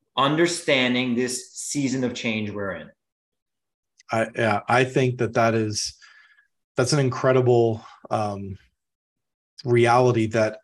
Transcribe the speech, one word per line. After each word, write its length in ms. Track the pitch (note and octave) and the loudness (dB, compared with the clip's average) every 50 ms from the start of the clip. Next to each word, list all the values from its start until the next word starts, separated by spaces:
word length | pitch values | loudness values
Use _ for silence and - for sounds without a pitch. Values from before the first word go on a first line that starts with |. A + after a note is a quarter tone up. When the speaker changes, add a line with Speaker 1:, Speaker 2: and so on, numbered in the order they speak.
| _ _ _ B2 | _ _ _ -2
Speaker 1:
understanding 1000 | C3 C#3+ D3+ D#3 E3+ E3 E3+ - - D#3+ C#3+ C3 B2+ B2 B2 B2 B2+ B2+ A#2 | 0 0 2 2 2 2 0 -2 -2 0 2 2 2 2 0 0 -2 -2 -2
this 380 | A#2 B2+ A#2+ A#2+ - - - - | -2 -2 -2 -4 -6 -10 -12 -14
season 500 | - - - - C#3+ C#3 B2+ B2 C3+ B2+ | -14 -12 -8 -4 -4 -2 -2 -2 -2 -2
of 100 | A#2+ - | -4 -4
change 380 | - - A#2 A2 A2 G#2+ G#2 | -4 -6 -4 -4 -4 -4 -6
we're 220 | F#2+ G#2 G2+ F#2+ F2 | -6 -6 -8 -8 -8
in. 160 | D#2+ D2+ - - _ _ _ _ _ _ _ _ _ _ _ _ _ _ _ _ _ _ _ _ _ _ - | -10 -12 -16 -20 _ _ _ _ _ _ _ _ _ _ _ _ _ _ _ _ _ _ _ _ _ _ -6
Speaker 2:
I, 160 | A#2 A2+ A2 - - | -4 -2 -2 -4 -4
yeah, 240 | - A#2 A2 G#2 G2+ - - | -2 -2 0 -2 -2 0 0
I 160 | A2+ B2+ C3 | 2 2 2
think 360 | B2+ - C#3+ C3 B2+ B2 B2 | 2 0 0 0 0 0 -2
that 140 | A#2+ G#2+ A#2 | -4 -2 0
that 220 | A#2 A2+ A2+ A2 | 0 2 2 2
is, 380 | A2+ A2 G#2+ G#2 - - - - _ - - - - _ _ _ _ _ _ _ _ _ _ _ | 0 -2 -4 -4 -6 -8 -8 -10 _ -20 -20 -20 -20 _ _ _ _ _ _ _ _ _ _ _
that's 180 | - B2+ - D#3 | -2 0 0 2
an 60 | D3 | 0
incredible, 880 | C3+ B2+ - - - C3 C3 C3 B2 B2 B2 A#2+ A#2 A2+ A2 A2 - - - - - - | 0 0 -2 0 0 2 2 4 4 4 4 4 4 2 0 -4 -8 -14 -20 -20 -10 -6
um, 480 | A#2 A2+ G#2+ G#2 G2+ G2 G2 G2 F#2+ - _ _ _ _ _ _ _ _ _ _ _ _ _ _ _ _ _ _ _ - - | -4 -4 -4 -4 -6 -8 -10 -12 -14 -16 _ _ _ _ _ _ _ _ _ _ _ _ _ _ _ _ _ _ _ -10 -2
reality 640 | B2+ A#2+ A#2+ A#2 A#2 A#2 B2+ B2+ B2 A#2 A#2 A2 A2 | 0 2 4 4 6 6 6 4 4 4 2 0 0
that, 320 | A2 A2+ G#2+ G#2+ A2 - | 0 0 0 0 -2 -6